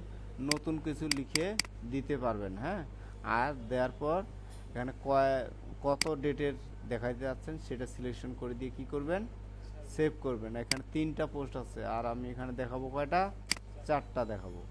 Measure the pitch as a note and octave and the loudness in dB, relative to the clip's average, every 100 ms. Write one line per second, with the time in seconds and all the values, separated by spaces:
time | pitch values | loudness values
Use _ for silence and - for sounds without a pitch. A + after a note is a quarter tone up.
0 | - - - - C#3 D3 E3 D#3 D#3 D3 | -4 -8 -8 -2 2 2 2 2 0 0
1 | D#3 C#3 B2+ D#3 F3+ G#3+ - - A#2 C3+ | 2 2 4 4 4 0 -4 -6 -2 -2
2 | C3 C#3 B2 G#2+ G2 F#2+ C#3+ G3 C3+ - | 0 2 2 2 0 -2 -2 -2 -4 -8
3 | - - G#2+ A2+ C3+ C3+ A2+ B2+ B2+ - | -10 -6 2 4 4 0 0 2 2 2
4 | D3 F3 - - - - - A#2 B2+ - | 2 2 0 -8 -10 -10 -6 -4 -4 -2
5 | C#3 C3+ C3+ C3+ A2 - - - C#3 C#3 | 6 8 8 6 2 -6 -10 0 2 4
6 | D#3+ D3 D3 C3 C#3+ C3 - - G#2+ A#2 | 4 2 2 4 2 0 -8 -8 -2 0
7 | B2 A#2+ C3+ B2+ - D#3 - B2 B2 - | 0 0 -2 -2 -4 -6 -4 -4 -4 -4
8 | B2 G#2 B2+ A2+ B2 A#2+ B2+ B2+ B2+ C#3+ | -4 -4 -6 -4 -4 -4 -4 -6 -4 -2
9 | C#3+ F#3+ A3+ - - - - - - - | 0 0 -2 -8 -10 -10 -10 -10 -4 4
10 | D3+ D3+ C3+ A#2 A2 A#2 A2+ - - D#3 | 4 4 0 0 0 -2 -2 -6 -4 0
11 | D#3 D3 D3+ D3 C3+ C3 A2+ A2+ G#2+ A2+ | 0 0 -2 -2 -4 -4 -6 -4 -2 0
12 | A#2 A#2+ B2 B2 B2+ B2 A#2+ C3 C3 C#3 | 0 -2 -4 -4 -4 -2 -2 -2 -2 -2
13 | C#3+ F3 G3 - - - - - - D3 | 2 4 2 -2 -4 -4 -4 -6 2 2
14 | - B2+ A2 G2+ F#2 F2 F#2+ | 2 0 0 0 -4 -8 -10